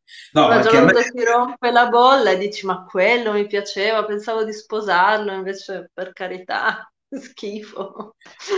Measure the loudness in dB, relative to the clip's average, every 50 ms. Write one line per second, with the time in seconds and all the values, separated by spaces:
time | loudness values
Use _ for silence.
0 | _ _ -20 -20 -20 -2 2 2 4 4 4 4 4 4 6 6 6 6 4 4
1 | 0 0 -4 -2 0 2 2 2 0 -2 -4 -4 -2 2 4 4 4 4 4 4
2 | 6 6 6 4 4 2 0 0 -2 -6 -8 -6 -6 -6 -6 -6 -8 -6 -2 0
3 | 2 2 2 0 0 -2 -2 -2 -2 -2 -4 -6 -6 -6 -6 -4 -2 -2 -2 -2
4 | -2 -4 -6 -8 -6 -6 -4 -4 -4 -6 -8 -12 -12 _ -8 -6 -4 0 0 2
5 | 2 2 2 0 -2 -6 -8 -8 -8 -8 -10 -10 -12 -12 -12 -12 -14 -14 _ -14
6 | -14 -14 -12 -12 -12 -12 -12 -12 -10 -8 -6 -4 -2 -4 -4 -6 -10 -20 _ _
7 | _ _ -16 -16 -16 -18 _ -14 -14 -12 -12 -12 -14 -14 -14 -14 -14 -12 -14 -16
8 | -16 -18 _ _ _ -20 -20 -18 -8 -6 -6